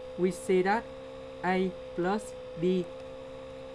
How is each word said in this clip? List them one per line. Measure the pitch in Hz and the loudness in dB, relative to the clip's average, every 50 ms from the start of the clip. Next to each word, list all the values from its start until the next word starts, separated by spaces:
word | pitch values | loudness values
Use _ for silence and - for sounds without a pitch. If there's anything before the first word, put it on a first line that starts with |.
| - - - | -10 -8 0
we | - 175 190 | 2 2 2
see | 175 - - - 190 185 | 2 2 2 4 6 6
that | 180 190 208 233 226 - - - - - - - - - - - - | 6 6 4 2 0 -4 -8 -10 -10 -10 -10 -10 -10 -10 -8 -2 0
a | 175 185 185 190 180 - - - - - | 2 2 4 2 2 0 -4 -8 -6 -2
plus | 180 170 180 208 214 - - - - - - - 165 | 0 2 2 2 0 -2 -4 -8 -10 -10 -10 -4 2
b | 165 180 185 185 175 - - - - - - - - - - - - - - - - - | 4 4 4 4 2 -2 -6 -10 -10 -10 -10 -10 -10 -10 -10 -10 -10 -10 -12 -12 -10 -10